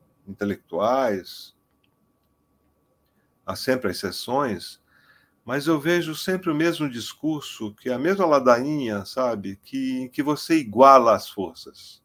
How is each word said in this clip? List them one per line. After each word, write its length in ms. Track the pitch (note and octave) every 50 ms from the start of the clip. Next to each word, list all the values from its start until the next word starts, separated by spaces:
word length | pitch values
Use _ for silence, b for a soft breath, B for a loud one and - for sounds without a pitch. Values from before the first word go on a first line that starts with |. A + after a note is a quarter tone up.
| _ _ _ _ _
intelectuais, 1300 | G2 F#2+ - G#2 G2+ F#2+ - _ - E2+ E2+ G2+ A#2 B2+ C3+ C3+ A#2 G2+ F#2+ F2 - - - - - _ _ _ _ _ _ _ _ _ _ _ _ _ _ _ _ _ _ _ _ _ _ _ _ _ _ _ _ _ _ _ _ _ _ _ _ _ _ _
há 80 | F#2+ F#2+
sempre 380 | - - C3 B2+ B2+ - G2
exceções, 920 | F2 - - F#2 F#2 - - - B2 C#3 C#3+ B2 G2+ E2+ - - - - _ b b b b b b b b b b b -
mas 240 | A#2 B2+ C#3+ C#3 D#3+
eu 100 | E3 D3
vejo 340 | C#3 E3 F3 F3 D#3+ D#3 D3+
sempre 340 | - - F#3+ F#3 F#3 F#3 F3
o 40 | D3+
mesmo 360 | D3 D#3+ E3+ D#3+ D#3 D3+ C#3
discurso, 840 | A#2+ A#2 A2 - - _ - D#3 D#3 D3 - - - - A2+ G#2 G#2
que 120 | _ - B2+
é 60 | B2
a 40 | A#2+
mesma 280 | C#3 F3 G3 G3 F#3+
ladainha, 800 | D#3+ D3 C#3 B2+ B2 A#2+ A#2+ C3 D3 D3+ D3 C3 A2 G#2+ G2+ F#2+
sabe? 500 | - - B2+ B2+ B2 A2+ G#2 F#2+ G2 G2 -
Que, 460 | _ - C3+ C3+ C3 C3 C3 B2+ C3 B2
que 120 | - -
você 380 | C#3 D3 D3 C#3 - - E3 D#3+
iguala 560 | C3+ G#2+ G2 A2+ C3 C3+ C3+ C3 A#2 A#2 G#2
as 160 | F#2 - -
forças. 720 | - G2+ F#2+ E2 D#2+ - - - - - - - - _